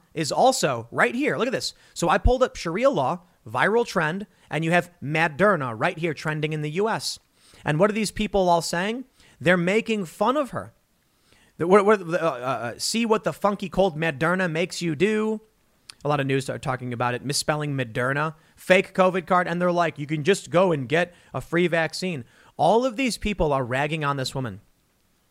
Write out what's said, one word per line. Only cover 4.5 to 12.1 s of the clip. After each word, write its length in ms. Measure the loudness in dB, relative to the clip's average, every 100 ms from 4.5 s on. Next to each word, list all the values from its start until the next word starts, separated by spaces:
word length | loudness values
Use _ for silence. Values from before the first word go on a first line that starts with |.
| -4
you 60 | 2
have 200 | 2 0 -10
Moderna 720 | -4 0 0 2 2 2 -2 -2
right 220 | -4 -2
here 160 | -6
trending 380 | -4 -6 -4 -4
in 100 | -4
the 80 | -4
U 180 | -2 -2
S. 300 | -2 -6 -10 _ _ _ -10
And 140 | -2 2
what 120 | 2
are 40 |
these 160 | 2 -2
people 380 | -2 0 2 4
all 140 | 2
saying? 420 | 2 -4 -2 -6 -10 _ _ -2
They're 160 | 2 2
making 500 | 4 0 0 -4 -4
fun 300 | -2 0 0
of 140 | -2
her. 220 | -8 -12 _ _ _ _ _ _ _ _ -4
The, 80 | 4
what, 180 | 6
what, 240 | 6 4
the, 140 | 2